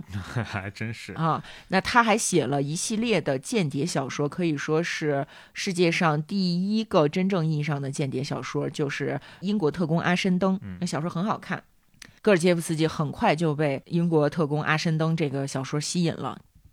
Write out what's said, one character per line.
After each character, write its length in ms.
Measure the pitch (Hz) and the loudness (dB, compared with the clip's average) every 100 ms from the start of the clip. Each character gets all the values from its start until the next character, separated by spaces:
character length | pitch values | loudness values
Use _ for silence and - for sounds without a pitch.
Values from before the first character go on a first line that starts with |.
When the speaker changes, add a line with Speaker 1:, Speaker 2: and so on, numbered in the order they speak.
| - | -8
Speaker 1:
<laughs> 80 | 98 90 123 107 | -10 -6 -6 -4
还 240 | 101 98 | -6 -6
真 240 | - 113 | -8 -8
是。 200 | 113 - | -8 -10
Speaker 2:
啊， 300 | 95 160 135 - - - | -2 0 -2 -4 -16 -2
那 120 | 190 | -2
他 220 | - 240 | 2 4
还 120 | 226 208 | 4 4
写 300 | - 175 120 | 2 2 2
了 160 | 143 | 0
一 140 | 143 165 | -2 -4
系 220 | - 220 | -4 -2
列 220 | 240 185 | 0 0
的 200 | 143 131 | 0 -2
间 280 | - 233 151 | -2 -2 0
谍 160 | 139 | -2
小 240 | 165 151 127 | -2 -2 -4
说， 220 | - 147 | -2 -4
可 160 | 160 170 | 0 0
以 100 | 143 | 0
说 280 | - 156 | 0 0
是 420 | 170 - 151 139 143 - - - | 0 -2 0 0 -2 -10 -16 -8
世 180 | 202 | -4
界 180 | 175 170 | 2 2
上 300 | 165 170 151 | 4 2 2
第 560 | 156 202 180 175 196 220 | -2 0 0 0 0 0
一 60 | |
个 240 | 220 185 151 | 2 4 4
真 200 | 185 185 | 2 2
正 160 | 190 | 2
意 140 | 160 151 | 0 0
义 60 | |
上 180 | 147 139 | -2 -2
的 80 | 135 | -4
间 180 | 139 135 | -4 -2
谍 160 | 127 | -2
小 160 | 143 135 | -4 -6
说， 300 | 123 147 143 | -6 -4 -4
就 180 | 139 143 | -4 -4
是 320 | 143 135 139 - - | -2 -4 -4 -8 -8
英 180 | 185 208 | -2 0
国 140 | 151 | 0
特 160 | 147 156 | 0 0
工 120 | 165 | 2
阿 160 | 165 180 | 2 2
申 220 | 196 180 | 2 2
登。 220 | 190 190 | 2 0
Speaker 1:
嗯。 160 | - - | -4 -6
Speaker 2:
那 60 | 180 | -4
小 160 | 147 | -4
说 80 | 165 | -4
很 160 | 165 208 | -4 -2
好 140 | - | -4
看。 240 | - 170 - _ _ - - - | -6 -8 -10 _ _ -20 -20 -2
戈 120 | 214 | 4
尔 40 | 180 | 6
基 80 | 180 | 6
耶 80 | |
夫 80 | 170 | 4
斯 140 | 165 156 | 2 0
基 100 | 156 | 0
很 260 | - 143 | 0 -4
快 240 | - 214 156 | 0 2 4
就 200 | 165 143 | 2 2
被 260 | 151 135 - | 0 -2 -2
英 200 | 170 170 | 0 4
国 220 | 160 147 | 4 4
特 160 | 170 147 | 2 0
工 160 | 147 | 0
阿 160 | - 156 | 0 0
申 220 | 170 156 | 2 2
登 180 | 160 165 | 2 2
这 100 | 147 | 0
个 200 | 139 139 | -2 -4
小 160 | 131 | -4
说 160 | 131 151 | -4 -4
吸 240 | 147 175 | -2 0
引 100 | 165 | 0
了。 260 | - 127 - - _ - | -2 -6 -10 -16 _ -20